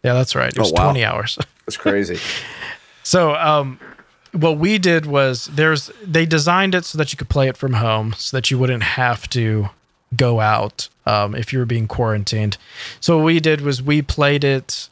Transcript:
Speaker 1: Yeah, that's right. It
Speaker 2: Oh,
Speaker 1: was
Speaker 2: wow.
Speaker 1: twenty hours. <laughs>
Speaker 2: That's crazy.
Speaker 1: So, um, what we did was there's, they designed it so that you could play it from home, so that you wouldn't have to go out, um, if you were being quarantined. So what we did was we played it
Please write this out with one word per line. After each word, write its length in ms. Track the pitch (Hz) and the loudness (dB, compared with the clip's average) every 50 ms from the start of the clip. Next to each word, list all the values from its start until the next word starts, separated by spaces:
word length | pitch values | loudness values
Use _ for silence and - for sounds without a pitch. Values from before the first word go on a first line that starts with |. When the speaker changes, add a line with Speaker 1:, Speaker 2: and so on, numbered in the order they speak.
| - | 2
Speaker 1:
Yeah, 100 | 120 123 | 2 2
that's 220 | 127 131 - - | 2 2 2 0
right. 140 | 139 - - | 0 0 0
It 100 | - - | 0 0
Speaker 2:
Oh, 40 | 110 | 0
Speaker 1:
was 80 | 85 78 | 2 4
Speaker 2:
wow. 100 | 87 92 | 4 4
Speaker 1:
twenty 180 | 95 139 127 113 | 4 2 2 0
hours. 320 | 104 - - 107 120 - - - _ | 0 0 -2 -4 -6 -6 -6 -8 _
<laughs> 140 | _ _ _ | _ _ _
Speaker 2:
That's 120 | - - | -10 -10
crazy. 400 | - - - - 101 101 85 87 85 - - - - - - - - - - - - - - _ _ - | -2 -2 0 0 0 0 -2 -6 -8 -6 -8 -8 -8 -10 -12 -14 -14 -14 -14 -14 -16 -20 -20 _ _ -4
Speaker 1:
So, 320 | - - 185 170 156 147 | 0 2 2 2 2 2
um, 440 | 160 165 151 151 147 139 131 127 - - - - - _ _ _ _ _ _ | 2 2 2 2 2 0 -4 -10 -14 -20 -20 -20 -20 _ _ _ _ _ _
what 260 | - 170 151 165 156 | -2 0 2 2 2
we 220 | 147 160 196 214 208 | 2 0 0 2 2
did 260 | 180 185 170 160 156 | 2 2 2 2 0
was 400 | 151 143 139 135 131 127 117 - | 0 2 2 2 2 0 -2 -8
there's, 460 | - 147 147 156 160 156 139 - - - - 214 | -6 -2 2 2 2 2 0 -4 -8 -16 -16 -8
they 220 | 190 156 165 165 | -2 0 0 2
designed 480 | 160 160 156 143 170 175 185 196 190 185 | 2 2 2 2 2 2 2 2 2 0
it 100 | 185 165 | -2 -4
so 140 | - - | -4 -4
that 140 | 156 151 - - | -4 -4 -4 -4
you 40 | |
could 120 | - - - | -10 -6 -4
play 180 | - 143 135 | 0 0 0
it 80 | 131 127 | 0 -2
from 160 | - - 131 127 | -4 -4 -2 0
home, 420 | 110 120 113 110 110 110 110 110 | 0 2 2 0 0 -2 -4 -6
so 180 | - - - - | -6 -8 -4 -4
that 140 | 131 120 - | -2 -2 0
you 80 | 139 | 0
wouldn't 240 | 127 127 127 127 117 | 0 0 0 0 -2
have 480 | 101 - - - 127 123 117 101 - - | -2 -2 -2 0 0 0 0 -2 -6 -6
to 400 | - 123 113 110 110 107 101 98 - _ _ _ _ _ _ _ 127 | -2 -2 0 0 0 0 -2 -4 -6 _ _ _ _ _ _ _ 0
go 240 | 120 127 120 120 110 | 2 2 2 4 4
out, 500 | 107 107 110 113 101 107 _ - - - _ _ _ | 4 4 4 2 0 -2 _ -10 -12 -12 _ _ _
um, 300 | - 107 104 104 101 104 | 0 2 2 0 0 -2
if 180 | - 110 - 135 | -6 -6 -4 -2
you 60 | 127 | -2
were 60 | 123 | -2
being 200 | 117 120 117 110 | 0 -2 -2 -2
quarantined. 680 | 107 - - 120 110 107 107 98 - - 107 107 104 101 - _ - - - - - - - | -2 -2 -2 0 0 0 -2 -2 -2 -2 0 0 -2 -2 -6 _ -20 -18 -16 -16 -16 -10 -4
So 180 | - - 170 | 0 2 4
what 80 | 160 156 | 4 4
we 140 | 165 165 170 | 4 2 4
did 220 | 156 160 156 147 | 2 2 0 2
was 220 | 143 143 135 123 131 | 0 -4 -4 -2 0
we 180 | 143 147 151 | 2 2 2
played 420 | 139 - - - 147 143 143 143 143 | 2 0 0 2 2 2 2 2 2
it 460 | 139 135 131 135 - - - - - | 2 0 0 -2 -6 -10 -10 -10 -14